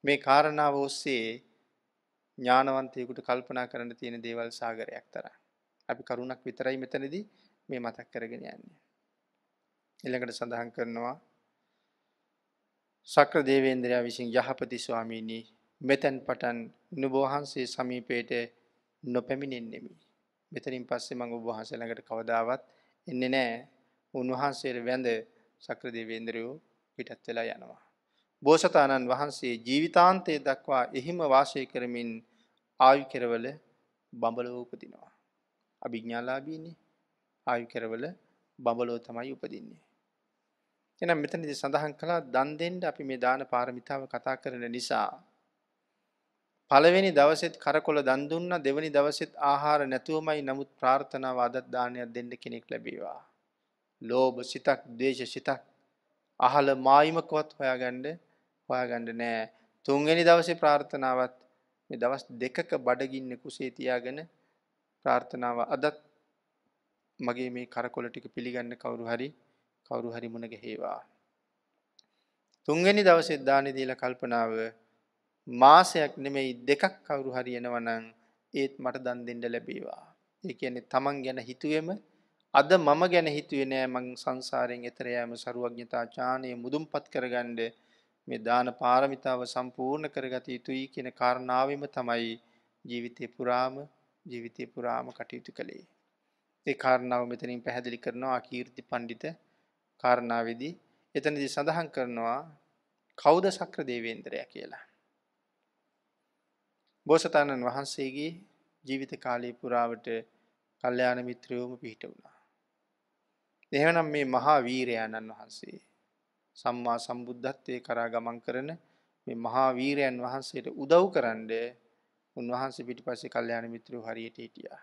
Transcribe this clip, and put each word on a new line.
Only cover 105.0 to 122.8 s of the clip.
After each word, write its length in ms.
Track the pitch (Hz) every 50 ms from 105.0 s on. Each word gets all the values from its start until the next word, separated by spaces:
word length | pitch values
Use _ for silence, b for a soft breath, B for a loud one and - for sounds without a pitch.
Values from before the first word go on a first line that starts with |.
| _ _ _ _ _ _ _ _ _ _ _ _ _ _ _ _ _ _ _ _ _ _ _ _ _ _ _ _ _ _ _ _ _ _ _ _ _ _ _ _ _
බෝසතාණන් 580 | - 156 165 - 165 - 151 143 143 139 123 123
වහන්සේගේ 680 | 123 120 135 139 135 - - 139 131 127 143 151 165 170 175 202 _ _ _ _ _ _ _ _
ජීවිත 280 | 131 135 135 135 - -
කාලය 340 | - - 131 120 120 117 123
පුරාවට 540 | 117 _ - 127 123 120 120 117 117 113 - 123 117 113 113 _ _ _ _ _ _ _ _ _ _ _ -
කල්යාණ 360 | 123 123 123 127 123 123 123 123
මිත්‍රයෝම 480 | 123 123 120 - - 127 120 123 123 127
පිහිට 280 | 120 - 117 110 _ -
වුණා. 340 | - - - _ - _ _ _ _ _ _ _ _ _ _ _ _ _ _ _ _ _ _ _ _ _ _ _ _ _ _ _ _
එහෙමනම් 360 | - 139 147 165 170 170 160 151
මේ 160 | 147 147 139
මහා 340 | 131 127 127 120 147 151 143
වීරයාණන් 720 | 123 120 127 127 127 123 120 113 110 110 110 110 110 110
වහන්සේ 460 | 110 104 107 - - - - - - - _ _ _ _ _ _ _ _ _ _ _ _ _ _ _
සම්මා 420 | - - 120 123 123 120 120 117 120
සම්බුද්ධත්වයේ 840 | - - 123 123 120 123 123 120 120 135 131 _ _ - 127 123
කරා 280 | - - 120 117 117 117
ගමන් 300 | 113 117 117 120 117 117
කරන 300 | _ - 120 127 135 147 165 170 _ _ _ _ _ _ _ _ _
මේ 100 | - 123
මහා 340 | 117 117 117 117 131 131 131
වීරයන් 460 | 127 123 127 139 143 143 139 131 127 123
වහන්සේට 460 | 123 123 127 135 135 - - 131 117 -
උදව් 320 | - - 139 139 160 175 185 196
කරන්න 440 | 190 156 123 117 110 110 113 110 113 113 117 120 123 _ _ _ _ _ _ _ _ _ _ _ _
උන්වහන්සේ 500 | - 123 120 123 127 135 135 123 -